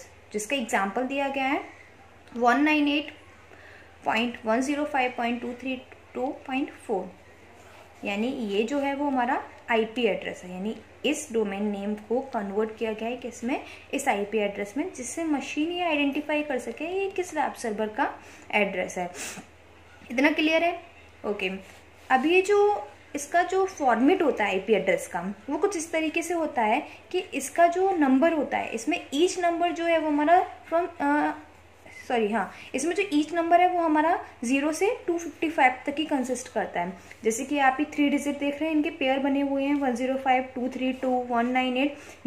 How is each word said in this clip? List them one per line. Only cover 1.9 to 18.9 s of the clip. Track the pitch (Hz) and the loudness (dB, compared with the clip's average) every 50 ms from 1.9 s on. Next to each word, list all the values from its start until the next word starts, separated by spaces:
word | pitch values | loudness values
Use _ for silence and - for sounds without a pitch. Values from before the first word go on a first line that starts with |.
| - - - - - - - - - 233 | -20 -20 -20 -20 -20 -20 -20 -12 -4 2
वन | 240 240 240 269 | 4 4 4 6
नाइन | 294 302 302 302 294 285 | 4 4 4 4 4 2
एट | 285 302 294 - - - - - - - - - - - - - - - - - - - - | 2 0 -2 -4 -10 -18 -20 -20 -20 -20 -20 -20 -20 -20 -20 -20 -20 -20 -20 -20 -20 -8 -4
पॉइंट | - - 220 240 240 233 - - | -2 0 0 0 -2 -4 -4 -2
वन | 220 220 247 | 0 0 2
ज़ीरो | 262 277 294 277 294 | 2 0 0 -2 -2
फ़ाइव | 294 - 269 247 247 247 - | -2 0 0 0 0 -2 -2
पॉइंट | 240 233 240 233 | -2 -2 -2 -4
टू | 240 240 240 | -6 -8 -8
थ्री | - - 269 262 247 - - - - - - - | -8 -6 -6 -6 -6 -8 -14 -20 -20 -20 -12 -8
टू | - 254 277 - - - - | -6 -4 -4 -6 -8 -8 -6
पॉइंट | 262 262 302 - - - - - | -4 -4 -4 -4 -6 -10 -6 -4
फ़ोर, | 220 180 190 190 - - - - - - - - - - - - - - - - - - - | -4 -4 -4 -6 -10 -18 -20 -20 -20 -20 -20 -20 -20 -20 -20 -20 -20 -20 -20 -20 -18 -10 -6
यानी | 208 202 202 220 254 | -4 -2 -2 -2 -2
ये | 285 269 233 202 196 196 233 | -2 -4 -4 -2 0 0 0
जो | 220 285 285 | 2 0 0
है | 269 277 277 | 0 0 -2
वो | 269 294 | 0 0
हमारा | 285 262 254 240 240 277 359 - - - - - - | 0 0 2 2 0 0 -2 -4 -6 -14 -14 -4 0
आईपी | 233 220 220 220 - 254 240 | 0 2 2 0 0 0 0
address | 208 185 180 180 180 180 - - | 2 0 0 -4 -8 -10 -10 -12
है, | 180 180 | -12 -10
यानी | 185 190 214 233 - - - - - - | -6 -6 -6 -6 -8 -12 -18 -12 -4 -2
इस | 247 302 - - - 226 | -2 -2 -2 -4 -4 -2
domain | 226 214 202 196 196 208 | 0 0 0 -2 -2 -2
name | 214 208 196 196 208 214 | -2 -2 -4 -4 -4 -6
को | 208 - - 226 254 | -6 -4 -2 -2 -2
convert | 262 262 - 226 202 196 190 208 220 220 - - | -2 -2 -4 -4 -4 -2 -2 -2 -2 -2 -2 -4
किया | 233 220 214 | -4 -4 -4
गया | 214 220 233 | -4 -6 -6
है | 247 254 | -6 -6
किसमें, | - 233 214 - 233 240 294 - - - - - - - - | -8 -10 -10 -8 -4 -4 -4 -4 -4 -8 -16 -20 -10 -6 -6
इस | 277 - 277 | -2 0 0
आईपी | 220 202 202 202 214 220 | 0 0 0 -2 0 0
address | 208 202 202 202 202 202 - 269 | 0 0 -2 -4 -6 -6 -4 -4
में, | 330 381 - | -4 -4 -6
जिससे | - 247 - - 330 330 | -8 -10 -8 -6 -4 -2
मशीन | 320 294 269 262 - - 294 302 339 | 0 0 -2 -2 -4 -4 -2 -2 -2
ये | 349 349 359 | -2 -2 0
identify | 339 311 294 285 277 269 294 294 - 302 302 302 | 0 2 2 2 0 0 -2 -2 -2 -2 -2 0
कर | 294 269 247 | -2 -4 -4
सके | 247 233 233 - 294 | -4 -6 -8 -8 -6
ये | 339 370 381 392 392 | -4 -2 -2 -2 -2
किस | 392 - 349 - 320 | -2 -4 -6 -4 -2
web | 302 254 226 - | -2 -2 -2 -4
server | - - 233 208 202 214 214 | -6 -6 -4 -2 -2 -2 -2
का | 214 - 294 - - - - - - - - - | -2 -2 -2 -2 -2 -6 -14 -20 -20 -20 -10 -2
address | - 208 208 190 180 180 180 185 | 0 2 2 2 0 -2 -4 -4